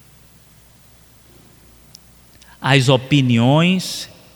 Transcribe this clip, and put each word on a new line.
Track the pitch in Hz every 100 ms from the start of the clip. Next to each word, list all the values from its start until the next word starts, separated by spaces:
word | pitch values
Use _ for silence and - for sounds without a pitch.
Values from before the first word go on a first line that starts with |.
| _ _ _ - _ - _ _ _ _ _ _ _ - - - - - - - _ _ _ _ - -
as | 135 135 127
opiniões | 131 127 147 131 117 120 147 175 185 - - - - -